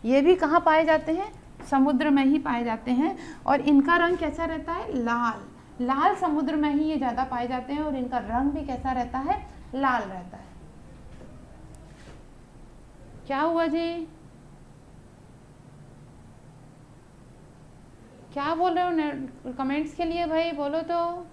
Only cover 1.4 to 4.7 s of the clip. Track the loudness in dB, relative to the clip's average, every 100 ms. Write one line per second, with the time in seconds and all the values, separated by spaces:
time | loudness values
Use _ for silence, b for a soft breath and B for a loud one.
1.4 | -18 -18 0 4 4 4 4 4 6 4
2.4 | 2 -2 -2 -4 0 2 2 -2 B B
3.4 | 2 2 6 6 8 4 4 2 -2 -4
4.4 | -4 -4 -6